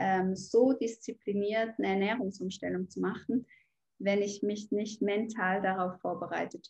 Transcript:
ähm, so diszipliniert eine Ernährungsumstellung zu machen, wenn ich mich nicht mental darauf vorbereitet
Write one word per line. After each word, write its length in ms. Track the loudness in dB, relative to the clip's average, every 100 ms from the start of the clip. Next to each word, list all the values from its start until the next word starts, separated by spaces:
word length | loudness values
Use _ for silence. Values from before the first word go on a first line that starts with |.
ähm, 340 | 2 4 2
so 380 | 0 2 6 6
diszipliniert 1000 | 4 -2 -4 -10 -8 -2 0 0 0 0 -2
eine 100 | 0
Ernährungsumstellung 1000 | 2 2 0 -2 -4 -6 -4 -4 -4 -4
zu 100 | -2
machen, 460 | -2 -2 -2 -2 -2 -16 _ _ _ -4
wenn 200 | 0 2
ich 200 | 0 -2
mich 300 | -2 -2 -2
nicht 300 | -2 -2 -2
mental 600 | 0 0 -2 0 0 2
darauf 380 | 2 0 -2 -4
vorbereitet 640 | -6 -4 -4 -4 -4 -8